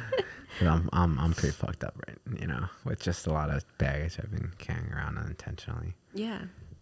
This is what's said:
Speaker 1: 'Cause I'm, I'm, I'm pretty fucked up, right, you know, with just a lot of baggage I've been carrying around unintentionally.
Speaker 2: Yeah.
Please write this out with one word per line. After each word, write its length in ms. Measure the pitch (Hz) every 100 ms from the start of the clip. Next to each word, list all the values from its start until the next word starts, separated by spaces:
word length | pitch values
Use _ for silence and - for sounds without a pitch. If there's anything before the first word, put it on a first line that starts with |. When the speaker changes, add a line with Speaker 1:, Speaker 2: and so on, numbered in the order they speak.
| - 523 - - - -
Speaker 1:
'Cause 80 | 87
I'm, 200 | 82 87
I'm, 240 | - 87 69
I'm 160 | 82
pretty 180 | 80 71 -
fucked 280 | - -
up, 120 | - - -
right, 320 | - - -
you 60 | -
know, 220 | 62 92 - -
with 160 | 90
just 240 | 92 87 -
a 80 |
lot 160 | 78 76
of 160 | 71 - -
baggage 400 | 69 71 82 -
I've 100 | 107
been 200 | - - -
carrying 340 | - 120 -
around 240 | - - -
unintentionally. 800 | - - - - - 78 82 - _
Speaker 2:
Yeah. 280 | 196 226 214 190 - - -